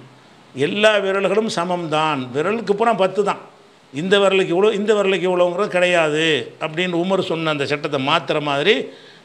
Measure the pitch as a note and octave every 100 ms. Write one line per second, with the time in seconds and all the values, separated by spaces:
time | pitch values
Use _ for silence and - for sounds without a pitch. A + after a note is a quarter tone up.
0 | - - - - - B2+ D#3 G3+ G#3+ G#3
1 | F#3+ G3 F#3+ G3+ A3 F3 F3+ F3+ E3 D3+
2 | D#3 C#3+ B2 C3+ F3 A#3 G3+ G3+ A3+ G3
3 | F#3+ F#3+ F#3+ D#3+ - - - _ _ C3
4 | F#3 G3+ G3 F#3+ D#3+ F3 G#3+ G3+ G#3 G#3
5 | F#3+ F#3+ F#3 F3+ F3+ F3 G3+ F3+ F3+ F3
6 | D#3 D3+ D#3+ C#3 A2+ - D#3 D#3 F3+ E3+
7 | F#3 F#3+ - E3 D#3+ D3 C3 D3 D#3+ C#3+
8 | C3+ E3 C#3+ D3+ D3 C#3 E3+ B3+ - -
9 | - -